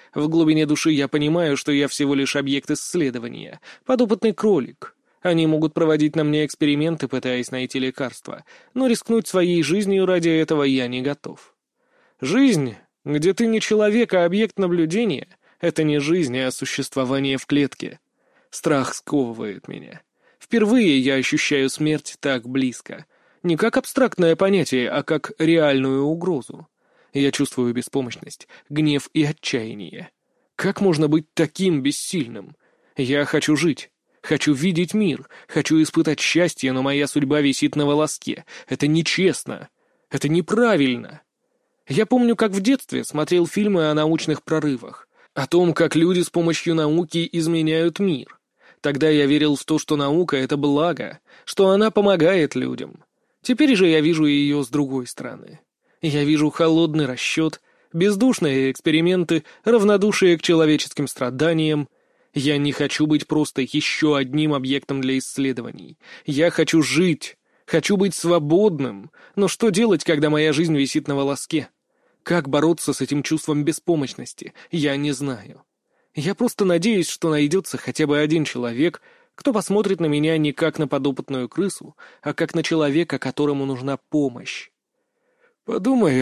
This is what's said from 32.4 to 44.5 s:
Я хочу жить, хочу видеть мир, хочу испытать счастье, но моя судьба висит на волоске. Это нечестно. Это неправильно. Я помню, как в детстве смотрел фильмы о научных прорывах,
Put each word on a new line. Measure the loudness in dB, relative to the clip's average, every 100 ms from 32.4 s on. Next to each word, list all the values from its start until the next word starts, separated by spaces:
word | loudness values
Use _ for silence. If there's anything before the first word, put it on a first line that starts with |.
| -18 -20 _ _ _ -6
Я | -2 0 0
хочу | 0 0 2
жить, | 0 -2 -8 _ _ _
хочу | -4 0 0
видеть | 0 0 0 -2
мир, | 0 -2 -2 -10 -20 -6
хочу | -4 2 2
испытать | 2 0 0 0
счастье, | 0 2 0 0 -4
но | -2
моя | -2 -2 -2
судьба | 0 0 2
висит | 2 2 -2 0
на | 0
волоске. | 2 0 -4 -10 -10 -14 -20 -10
Это | -2 0
нечестно. | 0 0 0 0 0 -6 -14 -16 _ _ _ _
Это | -4 0
неправильно. | 0 0 0 2 2 2 -2 -8 -18 _ _ _ _ _ _ -4
Я | -2 2
помню, | 2 2 2
как | 0
в | 0
детстве | 0 0 -2 -8
смотрел | -6 -4 0 0 0
фильмы | 0 0 2 2
о |
научных | 2 2 0 -2 -6
прорывах, | -2